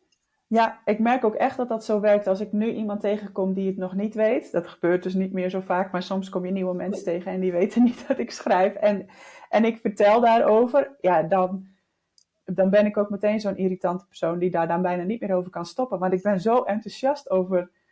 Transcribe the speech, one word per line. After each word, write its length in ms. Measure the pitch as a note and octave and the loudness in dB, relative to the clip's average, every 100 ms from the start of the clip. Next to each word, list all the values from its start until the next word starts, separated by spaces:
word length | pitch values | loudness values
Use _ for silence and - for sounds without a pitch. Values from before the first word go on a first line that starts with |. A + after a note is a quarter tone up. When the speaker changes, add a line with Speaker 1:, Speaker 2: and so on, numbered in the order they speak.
| _ _ _ _ - | _ _ _ _ -2
Speaker 1:
Ja, 340 | A3 A3+ A3+ - | 2 2 0 -4
ik 140 | A3 | 0
merk 240 | A3+ B3+ | 2 2
ook 120 | A#3+ G#3+ | 0 0
echt 220 | C4 C4 | -2 -2
dat 100 | B3 | -6
dat 160 | A3+ A3 | -6 -2
zo 140 | G#3+ | 0
werkt 280 | G#3 G#3 G#3 | 2 2 2
als 120 | F#3+ | -2
ik 120 | G3+ | -2
nu 220 | G#3 A3+ | -2 -2
iemand 280 | - G#3+ G#3 | -4 -6 -4
tegenkom 520 | G#3 G#3+ G#3 - F#3+ | -2 -4 -6 -4 -2
die 140 | F#3+ F#3+ | -2 -2
het 100 | F#3+ | -4
nog 180 | F#3 F#3+ | -6 -4
niet 200 | G#3+ A3 | -4 0
weet. 360 | A3 C4 - | 0 0 -2
Dat 160 | - E3+ | -6 -6
gebeurt 360 | - F3 F3+ | -2 0 0
dus 100 | F#3 | 0
niet 200 | F#3+ F#3+ | -2 -2
meer 160 | F#3+ F3+ | -2 -4
zo 100 | F#3 | -4
vaak, 320 | F#3 F3+ F#3+ | -2 -2 -2
maar 120 | - | -4
soms 260 | - F#3+ F#3+ | -4 -6 -4
kom 160 | F3+ F3+ | -6 -4
je 60 | |
nieuwe 220 | F#3+ F#3 | -4 -4
mensen 320 | F3+ F3+ G3+ - | -4 -6 -6 -4
Speaker 2:
Nee. 120 | E3+ | -6
Speaker 1:
tegen 140 | F#3 | -4
en 80 | F#3 | -4
die 120 | F#3 | -2
weten 320 | F3 G#3 - A#3+ | 0 0 4 2
<laughs> 40 | |
niet 180 | - - | 2 -4
dat 100 | C4+ | -4
ik 120 | - | -6
schrijf. 420 | - - G3+ F#3+ | -6 0 2 2
En, 340 | - G#3 G3+ F#3 - - - - | 2 0 0 -4 -16 -20 -20 -2
en 160 | G#3 A3+ | 0 2
ik 120 | A3+ | 0
vertel 420 | A3+ G#3+ G3+ A3 | -4 2 6 6
daarover, 760 | A#3 A3+ - G#3+ B3 C#4+ C#4 - | 6 6 6 4 4 2 0 0
ja, 220 | F3+ E3+ | 2 2
dan, 440 | D#3+ F#3+ F#3 F#3+ - _ _ _ _ _ _ _ - | 2 2 2 -2 -10 _ _ _ _ _ _ _ -6
dan 240 | F#3 F#3+ | 0 4
ben 160 | G3+ G#3 | 4 4
ik 120 | G#3 | 2
ook 120 | G#3 | -2
meteen 300 | G3+ G#3 G#3+ | -2 -2 0
zo'n 180 | G#3 F#3+ | -2 -2
irritante 480 | F#3+ F#3 F3+ F3+ - | -2 -2 -4 -4 -8
persoon 340 | - E3 F3 | -6 -4 -2
die 100 | F3+ | -2
daar 160 | F3 E3 | 0 0
dan 140 | E3+ | 0
bijna 220 | F#3 F3+ | -2 -2
niet 180 | F3 A#3 | -4 -6
meer 140 | G3+ F#3 | -2 -2
over 160 | F3+ | -4
kan 140 | E3+ E3+ | -8 -10
stoppen. 340 | - B3+ F#3 | -6 -4 -2
Want 140 | F#3 | -2
ik 80 | F#3 | -2
ben 180 | G3+ G3 | 0 0
zo 220 | F#3+ A#3+ | 2 2
enthousiast 680 | - G#3 G#3+ - C4 C#4+ - | 0 -4 -6 -4 -2 -2 -2
over 420 | F#3 F#3 F#3 F3+ _ _ | -2 0 -2 -2 _ _